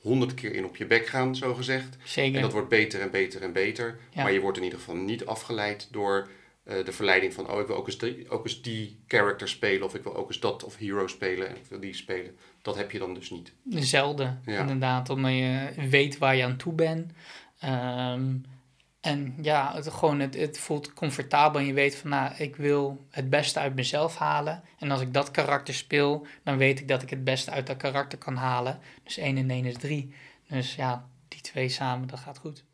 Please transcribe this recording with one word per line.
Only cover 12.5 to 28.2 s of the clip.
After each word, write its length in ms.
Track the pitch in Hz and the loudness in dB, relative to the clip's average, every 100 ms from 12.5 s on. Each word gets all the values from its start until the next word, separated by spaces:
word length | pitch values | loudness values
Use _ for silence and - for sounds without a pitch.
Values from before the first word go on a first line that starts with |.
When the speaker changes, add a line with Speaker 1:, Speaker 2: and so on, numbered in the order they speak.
| _ | _
Speaker 1:
Dat 140 | - 101 | -8 -4
heb 140 | 101 | -4
je 80 | 104 | -6
dan 160 | 92 | -6
dus 160 | 92 - | -8 -10
niet. 220 | 90 85 _ 269 | -12 -14 _ -6
Speaker 2:
Zelden, 720 | 180 131 143 139 147 131 127 | -2 4 4 4 0 -2 -2
Speaker 1:
Ja. 160 | - 104 | -4 0
Speaker 2:
inderdaad, 500 | 139 135 127 127 127 | 0 2 2 0 0
omdat 220 | 135 131 | 0 2
je 360 | 131 127 131 135 156 139 | 4 2 0 -4 -4 4
weet 280 | 139 143 143 | 6 6 4
waar 180 | 139 131 | 4 4
je 80 | |
aan 120 | 127 127 | 2 0
toe 160 | 170 | -4
bent. 400 | 160 160 160 165 - - - - _ | 0 2 0 -6 -12 -20 -20 -20 _
Ehm, 720 | 139 131 127 123 127 123 131 131 127 - _ _ _ _ | -2 -2 -2 -2 -2 0 0 -2 -6 -20 _ _ _ _
en 340 | 165 143 139 131 | -2 -2 -4 -4
ja, 340 | 151 151 139 | 2 2 2
het, 140 | 156 147 | -4 -8
gewoon, 320 | - 160 143 | 2 2 4
het, 140 | 139 | 0
het 240 | 135 156 - | 0 -2 -2
voelt 340 | - 151 - | -4 -4 -4
comfortabel 680 | - 156 131 127 147 151 147 | -4 -4 -2 2 6 6 6
en 60 | 139 | 2
je 60 | |
weet 240 | 139 139 139 | 4 4 2
van, 140 | 151 | -2
"Nou, 240 | 143 135 135 | 0 0 -2
ik 200 | 147 131 | -6 -2
wil 500 | 143 143 139 139 - | 2 4 2 -4 -10
het 200 | - 131 | -4 2
beste 280 | 147 147 - | 4 4 0
uit 160 | 143 | 0
mezelf 420 | 135 127 151 160 160 | 0 0 2 0 0
halen. 460 | 151 147 147 170 - _ | 0 2 0 -6 -12 _
En 120 | 147 | -2
als 100 | 135 | 0
ik 140 | 127 | 2
dat 160 | 131 143 | 0 2
karakter 440 | - 143 143 - | 2 2 2 0
speel, 520 | 131 - 147 143 147 147 - | -8 0 4 4 2 -4 -10
dan 120 | - 135 | -2 4
weet 240 | 135 135 | 4 4
ik 80 | 139 | 2
dat 140 | 131 | 0
ik 80 | 131 | 0
het 140 | 135 | -4
beste 260 | 131 131 - | 0 0 -2
uit 160 | 151 131 | -4 -4
dat 100 | 135 | -4
karakter 420 | 143 135 139 | -2 0 -2
kan 180 | - | -6